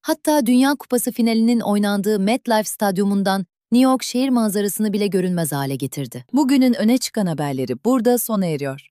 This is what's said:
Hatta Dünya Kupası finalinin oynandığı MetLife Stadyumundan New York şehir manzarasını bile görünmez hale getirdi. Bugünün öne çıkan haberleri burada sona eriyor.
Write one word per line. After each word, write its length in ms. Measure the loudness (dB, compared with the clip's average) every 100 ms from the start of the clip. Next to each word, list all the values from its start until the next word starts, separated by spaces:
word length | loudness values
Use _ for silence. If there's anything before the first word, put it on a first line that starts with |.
Hatta 440 | -4 -2 2 2 4
Dünya 280 | 4 2
Kupası 380 | 0 -2 -2 -2
finalinin 480 | -2 0 2 2 2
oynandığı 600 | 0 0 0 0 0 0
MetLife 440 | 0 -2 0 0
Stadyumundan 800 | 0 -4 -2 0 0 0 0 -2 -6 _ _
New 180 | 2 4
York 120 | 2
şehir 260 | -2 -2 0
manzarasını 640 | 0 0 0 -2 -2 -2
bile 140 | 0 0
görünmez 460 | 0 0 -2 -2
hale 240 | -4 -4 -4
getirdi. 480 | -6 -8 -10 -12 -4
Bugünün 420 | 0 2 4 4
öne 240 | 2 2 0
çıkan 280 | -2 -4 -2
haberleri 580 | -2 -4 -4 -4 -2
burada 340 | 0 2 2 0
sona 280 | 0 -2 -2
eriyor. 420 | -2 -6 -8 _